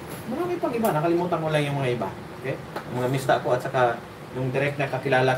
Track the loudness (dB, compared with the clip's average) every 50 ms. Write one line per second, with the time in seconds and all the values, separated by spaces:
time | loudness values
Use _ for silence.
0 | -12 -12 -12 -12 -8 -6 -4 -2 -2 -2 -2 -2 -2 -2 0 2 0 2 2 2
1 | 2 4 4 4 2 2 0 0 0 2 2 2 2 2 0 0 0 0 0 0
2 | -2 -6 -6 -10 -12 -12 -12 -8 -6 -6 -6 -6 -8 -10 -10 -10 -10 -6 -4 -2
3 | 0 0 0 0 2 2 2 2 4 2 0 0 0 0 2 4 4 4 2 0
4 | -6 -12 -14 -14 -14 -10 -6 -4 -2 0 0 0 0 0 0 0 -2 -2 -2 -2
5 | 0 4 4 6 6 6 4